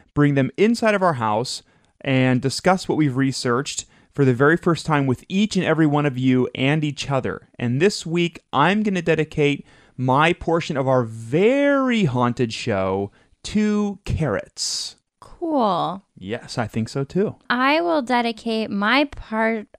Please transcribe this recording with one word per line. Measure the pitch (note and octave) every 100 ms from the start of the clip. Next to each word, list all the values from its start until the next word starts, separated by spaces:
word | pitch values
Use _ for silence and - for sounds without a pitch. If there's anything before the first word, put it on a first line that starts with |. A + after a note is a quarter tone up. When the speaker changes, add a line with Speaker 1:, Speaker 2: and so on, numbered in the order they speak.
| _
Speaker 1:
bring | - D3
them | C#3 C3+ -
inside | G#3+ A#3 A3
of | G#3
our | F#3
house, | B2+ A2 G#2+ C3 - - _ _ -
and | - C3 B2+ B2
discuss | C3+ - F3+ F#3 -
what | D3
we've | D3
researched | B2 C3+ - B2+ A#2+ D3 - - _ _
for | -
the | C3
very | A#2+ C#3+ E3+
first | F3 D#3+
time | - D3 C3+
with | A#2+ -
each | F#3+ G#3+
and | F#3
every | D3 D#3+ D#3
one | D3
of | D3 B2+
you | C3 B2+ B2
and | - C3+ D#3
each | D3+ C#3+ C#3
other. | C3+ G#2 - - -
And | A#2+ C3
this | G3 -
week, | E3 E3+ E3+ - _
I'm | C3 D#3+ G#3
gonna | G#3+ F#3
dedicate | E3+ D#3 D3+ - C#3+ C#3+ - _ _
my | - B2+ C3 E3
portion | F3 - E3 -
of | C#3 C3
our | C3
very | A2+ A2+ A2+ D3+ G#3+ C#4 C#4+ C#4 B3+ A3+
haunted | E3 B2 A#2+ A#2+ A#2
show | - A#2+ G2 F#2+ F#2+ G2+ - _ _
to | - G#3+ G#3+ G#3 G3+ F#3+
carrots. | - - D3+ F#2 - - - - - - _ _
Speaker 2:
Cool. | - - E4 C#4+ G#3+ E3+ D3+ F#3+ - -
Speaker 1:
Yes, | F#2+ A#2 - -
I | G#2+
think | A#2+ A2
so | C#3
too. | C#3 F3 G#3 - -
Speaker 2:
I | A#3+ C4+ D#4
will | F4 D#4
dedicate | A#3 B3 A#3 A3+ A3+ A3 A3
my | G3+ G#3 C4
part | D4 - - A3 A3+ A3+ -